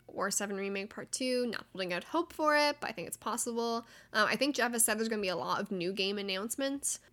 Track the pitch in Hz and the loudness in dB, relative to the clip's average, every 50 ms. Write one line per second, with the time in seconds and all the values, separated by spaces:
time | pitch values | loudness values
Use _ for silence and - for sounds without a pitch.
0 | _ - - - 185 202 196 - 208 202 196 196 196 196 196 196 196 208 - - | _ -12 -4 -2 -2 0 0 0 -2 -2 -2 -4 -2 -2 -2 -4 -6 -6 -8 -12
1 | - - - - 262 254 247 247 247 240 - - - - _ 180 190 180 180 175 | -8 -6 -4 -2 0 0 2 2 0 0 -2 -4 -8 -10 _ -6 -4 -2 -2 -4
2 | 180 - - 320 339 339 - - 311 302 294 294 294 294 294 - - - - - | -4 -2 0 -2 0 -2 -2 0 2 4 6 6 4 4 2 0 -4 -6 -6 -6
3 | 170 - - - - 226 214 240 - 247 233 233 233 233 233 226 226 - - - | -8 -8 -8 -8 -6 -4 -2 -2 -2 -2 -2 -2 0 0 -2 -2 -4 -8 -18 -20
4 | - - - 220 214 - - 220 262 285 277 - 233 240 240 233 226 - 214 214 | -20 -4 2 4 4 4 4 4 2 2 2 2 2 2 4 2 4 4 4 2
5 | 226 226 226 214 202 185 180 175 - 175 180 - 202 202 202 185 165 180 196 196 | 2 0 0 0 0 0 0 0 0 0 0 0 0 -2 -2 -2 -2 -2 0 0
6 | 190 196 202 208 196 196 190 185 202 233 - - 269 269 277 277 - - - - | 0 0 0 -2 -2 -2 -2 -2 -2 -4 -2 -2 -2 -2 -2 -2 -2 -4 -4 -4
7 | - - | -8 -18